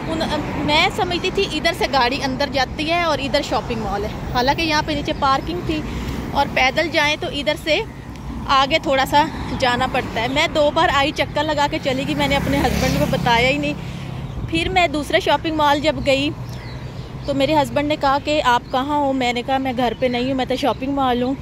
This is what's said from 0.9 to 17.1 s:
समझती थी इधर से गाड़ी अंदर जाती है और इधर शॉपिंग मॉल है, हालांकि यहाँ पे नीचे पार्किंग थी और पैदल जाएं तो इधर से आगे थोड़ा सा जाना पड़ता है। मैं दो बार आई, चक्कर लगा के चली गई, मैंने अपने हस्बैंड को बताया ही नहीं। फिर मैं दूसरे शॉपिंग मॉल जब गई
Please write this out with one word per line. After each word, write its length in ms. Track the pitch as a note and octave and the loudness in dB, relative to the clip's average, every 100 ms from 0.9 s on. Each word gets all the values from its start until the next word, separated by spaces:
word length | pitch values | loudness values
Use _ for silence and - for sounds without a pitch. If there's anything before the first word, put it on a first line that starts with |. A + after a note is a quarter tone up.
| - | 0
समझती 340 | F#4 F4 F#4+ | -2 -2 -2
थी 120 | - G4+ D#4 | 0 -2 0
इधर 160 | E4+ | -2
से 140 | F4 - | 0 0
गाड़ी 300 | C#4 A#3+ B3+ | 2 2 0
अंदर 280 | C4+ C4 C#4+ | -4 -2 -2
जाती 360 | B3 B3+ - D4+ | 0 -2 -2 -2
है 180 | E4+ E4+ | 0 0
और 140 | C#4+ | 0
इधर 200 | C4+ C#4+ | 0 -2
शॉपिंग 380 | D4 C4 - A3+ | 0 -4 -2 -4
मॉल 220 | G#3+ G3 | -2 -4
है, 60 | G3+ - - | -4 -6 -4
हालांकि 300 | B3 B3 D4 | 0 2 2
यहाँ 200 | E4 D4+ | 2 0
पे 120 | D#4 D4 | 0 -2
नीचे 180 | C#4 D4+ | -2 0
पार्किंग 420 | C#4 C4+ - F4 | 2 2 0 -6
थी 160 | - D#4 D4+ - - - - - | -4 -4 -4 -6 -6 -6 -4 -2
और 120 | C#4+ | 0
पैदल 400 | - C4 B3 E4 | 2 2 2 0
जाएं 280 | D#4+ D4 - | 2 2 0
तो 120 | F4 | -4
इधर 240 | C#4 C#4+ D4+ | -4 -2 -2
से 200 | E4 D#4+ A4 - - - - - - | 0 0 0 -8 -12 -12 -10 -8 2
आगे 280 | C#4 C#4 D#4+ | 2 4 2
थोड़ा 260 | E4 C4+ C4 | 2 0 4
सा 180 | C#4+ D4+ - - C4 | 4 4 0 -6 0
जाना 300 | B3+ A#3+ B3+ | 2 2 2
पड़ता 340 | C4 - A#3+ | 0 -2 -2
है। 120 | A#3 | 0
मैं 180 | C4+ D#4+ | 0 0
दो 160 | D#4 D4 | 4 2
बार 180 | D4+ D#4+ | 4 4
आई, 200 | C#4 C#4 | 4 2
चक्कर 300 | D4+ C#4+ - | 0 -2 0
लगा 240 | D4+ D4 C#4+ | 0 2 0
के 120 | D#4 | 0
चली 260 | C#4 C4 C#4 | -2 -2 -2
गई, 100 | D4 | 0
मैंने 200 | C#4+ C#4 | 2 2
अपने 220 | C4+ C#4 | 2 2
हस्बैंड 420 | B3+ - C4 C4+ | 2 2 2 2
को 60 | C#4+ | 2
बताया 360 | C4+ - A#3 B3 | 2 2 4 4
ही 80 | C#4+ | 2
नहीं। 920 | D4 C#4+ - - - - - - - | -2 -4 -8 -10 -10 -8 -8 -8 -4
फिर 200 | E4 F4+ | -2 0
मैं 220 | F#4 E4+ | 2 2
दूसरे 300 | D4 C#4+ D#4+ | 0 0 0
शॉपिंग 360 | F4+ C#4+ D#4+ D#4 | 2 2 0 2
मॉल 220 | D4 D4 | 2 4
जब 220 | D4+ C4+ | 2 0
गई 260 | C#4 C4+ C#4+ - - - - - - - - | 2 2 2 -4 -10 -10 -10 -10 -10 -10 -12